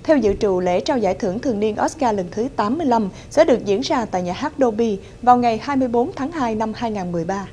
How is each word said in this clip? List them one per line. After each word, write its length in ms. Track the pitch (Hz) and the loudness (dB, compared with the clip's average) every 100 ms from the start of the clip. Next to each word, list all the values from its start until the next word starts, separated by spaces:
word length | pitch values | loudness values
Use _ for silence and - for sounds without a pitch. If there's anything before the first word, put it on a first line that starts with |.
Theo 120 | - 302 | 4 4
dự 180 | 214 190 | 4 2
trù, 200 | 208 180 | 2 2
lễ 200 | 180 180 | 2 0
trao 180 | 180 269 | 0 0
giải 160 | 190 | 0
thưởng 240 | 190 202 196 | 0 -2 -2
thường 220 | 285 208 | -2 0
niên 160 | 214 208 | -2 0
Oscar 320 | 294 - 247 208 | -2 0 -2 0
lần 100 | 175 | -4
thứ 180 | 208 254 - | -4 -4 -2
tám 220 | 208 294 | -2 0
mươi 80 | 294 | 2
lăm 220 | 233 196 - - | 2 0 -6 -2
sẽ 140 | - | 2
được 200 | 330 233 | 4 4
diễn 160 | 196 196 | 2 -2
ra 240 | 269 285 | 0 -2
tại 180 | 214 185 | 0 -4
nhà 100 | 175 | -4
hát 200 | 180 285 - | -4 -6 0
Dolby 400 | 247 214 233 196 - - | 0 2 -2 -2 -8 -2
vào 140 | 240 247 | 4 4
ngày 240 | 240 220 | 4 0
hai 140 | 277 277 | -2 -2
mươi 120 | 254 | 0
bốn 240 | 233 285 392 | 0 0 -4
tháng 160 | 269 | -6
hai 220 | 339 240 | -4 -2
năm 180 | 214 220 214 | -2 -4 -4
hai 140 | 233 | -4
ngàn 220 | 208 180 | -4 -4
mười 120 | 175 | -4
ba. 220 | 165 196 190 | -2 -4 -6